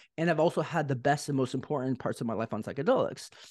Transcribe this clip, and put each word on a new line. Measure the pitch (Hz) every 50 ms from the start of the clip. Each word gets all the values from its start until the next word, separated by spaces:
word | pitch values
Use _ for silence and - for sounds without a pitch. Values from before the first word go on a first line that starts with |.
| - _ _
and | - 165 175
I've | 165 151
also | 156 175 - 165
had | 156 131 143 170 151 135
the | 135
best | 120 120 143 147 143 - -
and | 143
most | 135 131 123
important | - 139 - - 151 139 127 131 131 -
parts | - - - -
of | 135
my | 117
life | 113 95 113 - -
on | 104
psychedelics. | 107 - 90 139 - 196 262 - 120 - - - - - - - - -